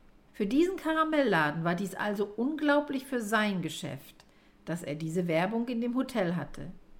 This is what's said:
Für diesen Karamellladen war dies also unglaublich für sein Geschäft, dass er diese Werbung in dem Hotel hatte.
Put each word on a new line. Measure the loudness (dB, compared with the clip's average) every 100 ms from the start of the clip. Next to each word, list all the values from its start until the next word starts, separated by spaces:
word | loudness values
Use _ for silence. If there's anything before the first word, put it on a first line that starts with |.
| -20 -20 -18
Für | -4
diesen | 0 4 4 2
Karamellladen | -2 2 2 4 4 4 2 2
war | 0
dies | 0 -2
also | -4 -4 -2 -4 -2
unglaublich | -2 0 4 4 2 -4 -4
für | -4
sein | 0 2 2 0
Geschäft, | -2 -6 -8 -10 -12 -20 -20 -20 -20 -18 -8
dass | -6
er | -4
diese | -6 -2 -2 2
Werbung | 2 2 0 -2
in | -2
dem | 0
Hotel | 0 0 0 0 0
hatte. | -4 -8 -10 -12 -18 -20